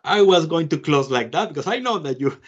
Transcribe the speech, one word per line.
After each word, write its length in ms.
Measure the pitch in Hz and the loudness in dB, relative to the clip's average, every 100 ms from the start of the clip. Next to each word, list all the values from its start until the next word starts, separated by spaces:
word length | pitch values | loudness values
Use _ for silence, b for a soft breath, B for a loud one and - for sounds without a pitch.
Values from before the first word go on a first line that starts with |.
I 180 | - 202 | -2 2
was 240 | 196 180 160 | 6 4 2
going 200 | 165 151 | 0 0
to 100 | 156 | -2
close 320 | - 143 135 | 2 0 2
like 200 | 123 113 | -2 -2
that, 160 | 156 214 | -2 -4
because 180 | 147 160 | -4 -4
I 100 | 240 | -4
know 220 | 254 208 | -2 -4
that 200 | 147 127 | -4 -4
you, 160 | 139 - | -4 -4